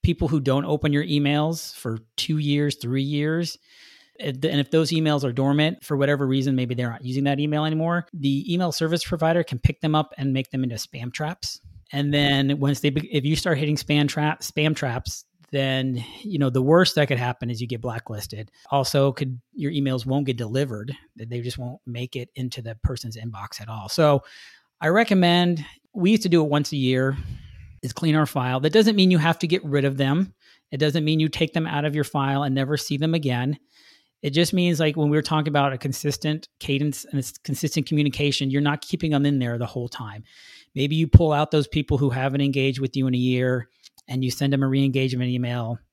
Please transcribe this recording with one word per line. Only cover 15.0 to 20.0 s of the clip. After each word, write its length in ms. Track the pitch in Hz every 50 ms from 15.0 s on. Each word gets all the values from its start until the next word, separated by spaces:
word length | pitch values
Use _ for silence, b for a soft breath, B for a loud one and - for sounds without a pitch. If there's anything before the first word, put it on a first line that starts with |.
| - - - - - _ _ _ - _
then, 540 | - 139 135 135 131 131 131 131 127 120 117 B B B
you 160 | B 214 190 143
know, 120 | 143 131
the 120 | 120 131
worst 320 | 127 139 160 175 185 - -
that 120 | 156 147 135
could 100 | 139 117
happen 320 | 123 123 123 _ - 120
is 100 | 120 110
you 60 | 123
get 140 | 117 120 113
blacklisted. 720 | 120 123 110 113 - - 110 104 - - - 104 110 - b b b -
Also, 400 | 139 139 131 - - 143 139 139
could, 280 | 127 - 147 131 127 120 _ _
your 200 | _ 277 143 143
emails 340 | 170 147 139 135 131 123